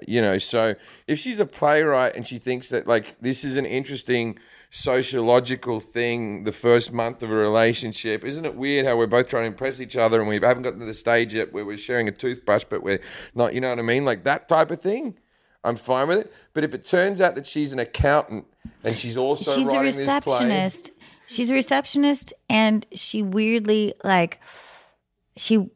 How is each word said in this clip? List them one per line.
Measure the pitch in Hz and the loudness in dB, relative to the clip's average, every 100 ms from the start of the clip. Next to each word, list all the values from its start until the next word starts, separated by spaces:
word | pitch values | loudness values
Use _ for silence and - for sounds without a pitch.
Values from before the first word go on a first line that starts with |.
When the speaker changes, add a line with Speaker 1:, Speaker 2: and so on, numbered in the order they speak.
| - | -4
Speaker 1:
you | 117 | 0
know, | 104 95 | 2 0
so | - 117 110 98 - - - | 0 0 0 -2 -10 -16 -6
if | 151 | -4
she's | 254 214 | -4 -4
a | - | -4
playwright | - 147 151 156 131 127 - | 0 2 2 2 2 0 -2
and | 113 | -10
she | 120 | -8
thinks | 127 127 - | -4 -4 -2
that, | 120 - | -4 2
like, | 113 104 - | 0 0 -6
this | 123 127 | -4 -4
is | 143 131 | -4 -4
an | 131 | -2
interesting | 127 139 135 - 120 113 101 _ - _ - | -4 -6 -8 -2 0 0 -8 _ -20 _ -8
sociological | - 127 131 131 113 123 123 127 123 110 | 0 0 0 0 4 4 4 -6 -4 -6
thing | - 120 120 120 110 101 | -4 -2 0 -2 -4 -6
the | 107 | -6
first | - 120 120 110 | 0 4 4 4
month | 117 117 - | -4 -4 -4
of | 113 | -2
a | |
relationship. | 110 107 110 113 113 113 - 113 107 120 | 0 2 4 4 2 -6 -6 -4 -4 -6
Isn't | 151 | -8
it | 160 - | -8 -6
weird | 139 143 135 | -2 0 2
how | 117 | 2
we're | 110 | 4
both | 120 127 | 2 2
trying | 123 | -2
to | 113 | -4
impress | 101 131 135 | -4 -6 -6
each | 120 127 | -6 2
other | 113 113 | 4 4
and | 107 | 2
we | 104 | 2
haven't | 113 123 | 4 2
gotten | 123 110 | -2 -6
to | 113 | -10
the | |
stage | 107 123 117 113 | -6 0 2 2
yet | 110 - | -2 -4
where | 98 | -6
we're | 104 101 | -8 -10
sharing | - 123 107 | -4 -2 -2
a | |
toothbrush, | 98 127 127 - 104 - | -4 -6 -4 0 0 0
but | 104 | -6
we're | 98 95 - - - | -2 -2 -4 -18 -10
not, | 120 120 | -2 0
you | 123 | 0
know | 131 | -2
what | 117 | -2
I | |
mean? | 117 127 | 0 2
Like, | 139 104 135 | 2 0 -2
that | 151 - | -2 2
type | 160 160 | 2 2
of | 170 | 0
thing, | 190 233 277 - _ _ _ _ | -4 -4 -6 -12 _ _ _ _
I'm | 113 117 | -6 -4
fine | - 127 147 | -2 0 2
with | 190 | 0
it. | 214 - _ | -2 -16 _
But | 156 - | -4 -2
if | |
it | - | -4
turns | - 180 196 190 | 0 2 2 2
out | 180 139 | 2 0
that | 143 | -6
she's | 151 143 | -4 -4
an | 131 | -4
accountant | 113 - 139 147 - 110 - _ - _ 113 | -6 0 4 4 0 -10 -12 _ -20 _ -4
and | 113 | -4
she's | 120 117 | -6 -2
also | 135 143 151 135 | -2 -2 0 0
Speaker 2:
She's | 135 | 2
a | |
Speaker 1:
writing | 135 139 | 2 0
this | 139 | 0
play | 139 | 0
Speaker 2:
receptionist. | 285 285 247 240 196 190 - - _ - _ - | 0 0 0 2 0 -2 -6 -14 _ -20 _ -10
She's | 240 240 | -4 0
a | |
receptionist, | 269 254 277 277 285 285 277 - - - | 0 2 0 0 2 2 2 -4 -14 0
and | 220 220 214 - | 4 4 2 -2
she | - - 214 | -10 -6 -4
weirdly, | 196 208 214 233 208 214 208 - | -2 0 2 2 2 2 2 -2
like, | 190 185 170 - - - - - _ _ _ _ _ - | 2 2 2 -4 -20 -20 -20 -20 _ _ _ _ _ -8
she | - 220 185 | 2 2 2